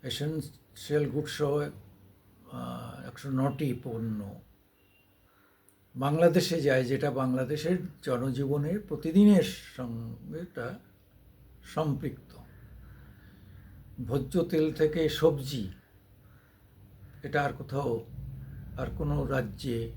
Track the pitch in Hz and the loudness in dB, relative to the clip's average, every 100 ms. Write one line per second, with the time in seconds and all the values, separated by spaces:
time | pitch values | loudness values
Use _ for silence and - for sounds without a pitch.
0 | 131 123 147 156 - - _ - - 151 | -6 -4 -4 -4 -6 -14 _ -18 -2 0
1 | 143 131 147 - 147 147 147 - - - | 2 0 -4 -2 0 0 -2 -8 -20 -20
2 | - - _ - - 123 120 120 117 123 | -20 -20 _ -20 -14 -10 -8 -8 -10 -12
3 | 127 - 139 131 139 139 147 120 127 113 | -14 -12 -4 0 0 0 -2 -2 -4 -4
4 | 113 107 98 - - _ _ _ _ _ | -4 -4 -6 -12 -20 _ _ _ _ _
5 | _ _ _ _ _ _ _ _ _ 127 | _ _ _ _ _ _ _ _ _ -4
6 | 139 151 170 156 - 165 143 131 123 131 | 0 6 8 6 4 2 4 4 4 2
7 | 143 131 131 127 131 147 160 180 - - | 0 0 0 0 0 -2 0 0 -2 -8
8 | - 123 135 127 139 143 147 202 - 151 | -2 0 0 0 0 0 0 -2 -2 -4
9 | 160 180 208 190 - - - - 123 117 | 4 8 10 10 6 -2 -14 -10 -8 -6
10 | 113 117 131 151 175 - 120 196 - - | -8 -10 -10 -10 -8 -8 -8 -8 -14 -20
11 | _ - - - - - - - 156 135 | _ -20 -20 -20 -20 -20 -8 -2 0 0
12 | 139 - - - - - - - - - | -4 -8 -18 -20 -20 -20 -20 -20 -20 -20
13 | - - - - - - - - - - | -20 -20 -20 -20 -20 -20 -20 -20 -20 -10
14 | 120 135 131 185 - 160 156 - 156 165 | -2 -2 0 0 2 2 2 4 2 4
15 | 156 - 160 143 135 135 95 - _ - | 0 4 4 4 -4 -4 -6 -10 _ -20
16 | _ - - - - _ - - - - | _ -20 -20 -20 -20 _ -20 -20 -20 -20
17 | - - 143 147 139 - - 135 139 113 | -20 -14 -2 0 0 -4 -6 -2 0 -2
18 | - - - - - - - - 131 - | -4 -12 -12 -12 -12 -14 -12 -6 -6 -4
19 | 147 147 131 135 - - 135 117 113 | -2 0 0 0 -2 -6 -4 -4 -4